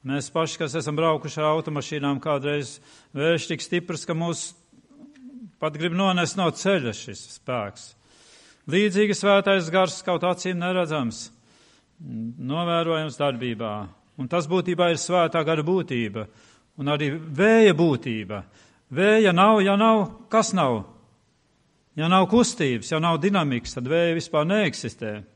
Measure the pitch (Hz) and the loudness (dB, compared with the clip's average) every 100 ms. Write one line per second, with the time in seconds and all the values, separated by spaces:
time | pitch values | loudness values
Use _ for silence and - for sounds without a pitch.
0 | 131 135 127 165 160 - 156 156 147 151 | -4 -6 -4 -4 -4 -4 -6 -4 -4 0
1 | 165 156 147 156 151 156 156 147 - 151 | 0 0 -4 -2 0 0 -2 -8 -6 -4
2 | 143 139 156 143 143 147 127 - _ - | -4 -4 -2 -2 -2 -4 -6 -14 _ -20
3 | _ 143 156 170 - 160 - 175 175 160 | _ -2 0 0 -2 -8 -4 -4 -4 -10
4 | - 165 170 165 - - _ _ _ 285 | -6 -4 -4 -6 -10 -16 _ _ _ -20
5 | - 262 254 262 220 _ 156 151 170 175 | -20 -20 -20 -18 -20 _ -8 -4 -4 0
6 | 196 180 170 196 175 - 190 190 120 104 | 2 2 0 0 -2 0 0 0 -2 -8
7 | - 98 - - - 127 101 - - _ | -14 -16 -18 -16 -6 -6 -6 -10 -20 _
8 | _ _ _ - _ _ - 175 214 190 | _ _ _ -20 _ _ -2 0 2 2
9 | 214 196 202 202 196 196 160 185 185 - | 2 2 4 4 4 2 2 0 0 -2
10 | - 170 175 175 185 180 175 185 165 151 | -4 0 0 -2 -4 -4 -2 -2 -2 -2
11 | 120 - - _ _ _ _ _ _ _ | -4 -6 -16 _ _ _ _ _ _ _
12 | 147 113 113 123 127 156 175 170 165 160 | -12 -10 -10 -10 -6 -4 0 0 0 -2
13 | 156 - 143 123 123 107 113 104 101 - | -4 -2 -2 -2 -6 -4 -6 -6 -10 -16
14 | _ - 123 175 151 185 180 175 175 160 | _ -12 -4 -2 0 -2 0 2 2 2
15 | - 180 165 165 151 160 151 185 - 127 | 0 2 2 0 0 0 0 -2 -2 -4
16 | 110 107 107 _ _ _ _ - 139 147 | -4 -6 -12 _ _ _ _ -8 -4 -2
17 | 147 160 160 139 202 226 214 156 170 123 | -2 -4 -8 2 4 8 8 6 4 2
18 | 131 110 98 104 - _ _ _ _ 135 | -2 -6 -6 -10 -12 _ _ _ _ 0
19 | 202 220 208 170 202 220 196 202 226 220 | 4 6 4 6 6 6 4 4 4 4
20 | 180 - - 220 160 190 139 113 92 - | 0 -6 -2 0 0 0 0 0 -4 -18
21 | _ _ _ _ _ _ _ _ _ - | _ _ _ _ _ _ _ _ _ -4
22 | 160 190 185 220 240 - 147 117 - 160 | 2 4 4 4 2 0 0 0 -2 -2
23 | 165 165 185 196 151 120 - - 123 165 | 0 0 2 2 0 -2 -6 -8 -2 0
24 | 170 165 - 151 156 208 185 - 120 - | 2 0 -2 -2 2 0 0 -4 -10 -8
25 | 110 104 101 | -8 -8 -14